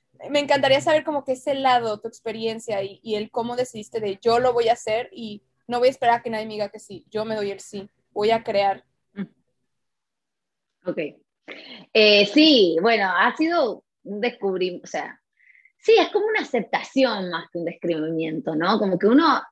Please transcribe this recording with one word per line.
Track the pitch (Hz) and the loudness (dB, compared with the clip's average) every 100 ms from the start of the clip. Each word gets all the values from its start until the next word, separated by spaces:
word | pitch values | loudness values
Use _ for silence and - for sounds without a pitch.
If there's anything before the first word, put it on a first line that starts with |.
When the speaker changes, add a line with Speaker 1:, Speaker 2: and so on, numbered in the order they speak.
| _ _ 190 | _ _ -4
Speaker 1:
me | 285 | -4
encantaría | 285 277 269 269 | 0 2 4 2
saber | 339 311 | 4 0
como | 311 294 | 0 -4
que | 277 | -4
ese | 254 - | -6 -4
lado, | 277 269 247 233 214 | -2 2 2 0 -6
tu | 226 | -10
experiencia | - 233 220 226 220 226 202 | -12 -10 -6 -6 -6 -6 -6
y, | 196 196 | -6 -10
y | 220 | -6
el | 208 214 | -6 -4
cómo | 240 233 | -6 -6
decidiste | 240 254 220 208 226 | -4 -6 -8 -10 -6
de | 214 190 | -6 -2
yo | 233 233 | 0 2
lo | 254 | 2
voy | 240 226 | 2 2
a | |
hacer | 240 - 220 247 | 0 0 -4 -4
y | - 226 208 - _ - | -10 -14 -14 -18 _ -6
no | 240 | 0
voy | 247 | 2
a | |
esperar | 262 240 233 | 2 2 0
a | |
que | 247 | -2
nadie | 220 220 | -8 -8
me | |
diga | 214 202 | -8 -8
que | 214 | -10
sí, | - 196 - | -18 -20 -10
yo | 214 | -8
me | 220 220 | -4 -4
doy | 202 | -6
el | 196 | -8
sí, | - 202 196 _ _ | -12 -14 -14 _ _
voy | - 214 | -2 0
a | 226 | 0
crear. | 233 202 196 196 _ _ _ 196 196 _ _ _ _ _ _ _ _ _ _ _ _ _ _ _ 185 | 0 0 0 -2 _ _ _ -14 -14 _ _ _ _ _ _ _ _ _ _ _ _ _ _ _ -10
Speaker 2:
Ok. | 165 147 - _ _ - - - - - | -8 -8 -12 _ _ -20 -20 -20 -20 -2
Eh, | 220 214 208 202 | 4 6 6 6
sí, | 285 311 269 185 160 | 6 6 6 4 4
bueno, | 208 220 190 | 2 2 2
ha | 175 226 240 | 2 0 0
sido | 320 349 254 - _ _ | 0 0 0 -4 _ _
un | 165 208 | -14 -6
descubrim-, | 240 240 196 185 180 175 | -6 -4 -4 -2 -4 -6
o | - | -10
sea, | 151 151 - _ _ _ _ _ _ | -10 -10 -14 _ _ _ _ _ _
sí, | - 440 | 4 4
es | 330 | 4
como | 359 427 | 0 -2
una | 427 | -2
aceptación | 294 240 - - - 269 262 208 185 | -2 -4 -2 -4 -2 0 0 0 -6
más | 170 - | -8 -8
que | 175 | -8
un | |
descubrimiento, | 170 170 175 160 156 160 160 156 - | -8 -6 -4 -4 -4 -4 -4 -6 -6
¿no? | 156 170 214 | -2 0 0
Como | 202 180 | 0 0
que | 196 | 4
uno | 254 330 - - | 4 4 0 -4